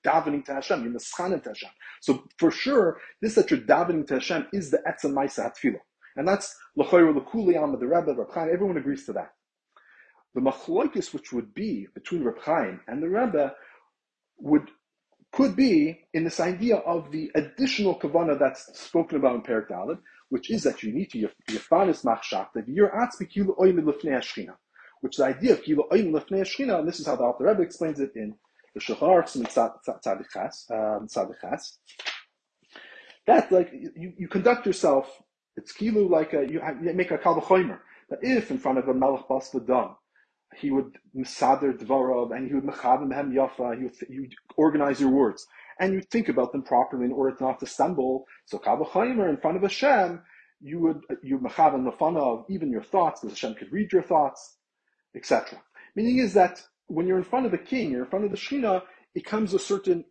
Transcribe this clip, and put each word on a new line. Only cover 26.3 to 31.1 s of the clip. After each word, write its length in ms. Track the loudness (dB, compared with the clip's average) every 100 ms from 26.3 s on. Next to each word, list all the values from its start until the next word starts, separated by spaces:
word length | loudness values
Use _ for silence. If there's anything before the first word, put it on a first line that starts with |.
| -4
hashchina, 400 | -2 -4 -2 0
and 80 | -2
this 100 | -4
is 80 | -4
how 80 |
the 80 | 0
Alter 220 | 0 2
Rebbe 180 | 2 2
explains 380 | 0 -4 -6 -4
it 100 | -6 -6
in 180 | -10 -12 _ _ _
the 60 | -10
Shulchan 220 | -8 0
Aruch, 340 | 4 4 4 -2
in 80 |
Tzad-, 300 | -2 0 0 -2 -10
Tzad-, 160 | -8
Tzaddik 300 | -6 -6 -8
Ches, 340 | -8 -8 -10 -8
um, 340 | -4 -2 -4
Tzaddik 340 | -4